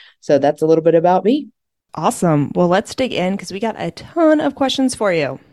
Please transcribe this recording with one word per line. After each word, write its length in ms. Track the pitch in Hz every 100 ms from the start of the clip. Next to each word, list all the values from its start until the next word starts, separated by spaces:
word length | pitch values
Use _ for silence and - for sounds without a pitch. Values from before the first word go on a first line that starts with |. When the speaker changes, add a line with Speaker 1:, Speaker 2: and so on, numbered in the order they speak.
| - _
Speaker 1:
So 180 | - 143
that's 240 | 139 151
a 40 | 160
little 180 | 160
bit 100 | 160
about 320 | 165 175 185 196
me. 220 | 294 - _ _ _ _
Speaker 2:
Awesome. 580 | - 175 247 180 147 135
Well, 140 | 180 175
let's 260 | 185 220
dig 180 | - 254
in 240 | - 180 196
'cause 160 | 180
we 80 | 190
got 140 | 220 -
a 120 | 170
ton 500 | - - 339 320 311
of 140 | 294
questions 400 | 277 269 262 262
for 180 | - 208
you. 280 | 170 135 135 _